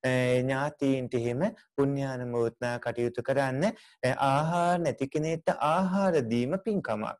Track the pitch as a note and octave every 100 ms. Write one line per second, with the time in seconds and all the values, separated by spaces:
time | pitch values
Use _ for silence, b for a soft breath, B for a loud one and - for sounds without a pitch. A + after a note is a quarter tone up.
0 | C3 B2+ B2+ B2+ C3 C3+ D3 - C#3 C3+
1 | B2 B2 A#2 B2 G3 - B - C#3 C#3
2 | C3+ B2+ B2 A#2+ A#2 - A#2+ A#2+ A#2+ A#2
3 | A#2+ A#2+ A#2+ C3+ C3+ C3 G3 - B B
4 | B2+ - C3+ C#3 D#3 F3 F3 F3 D#3+ B2
5 | C3+ D#3 D#3 E3 - - D3 E3 F#3+ F#3+
6 | G3 D#3+ A2+ A#2 B2 F#3+ A3+ G3+ B2 G#2+
7 | A2+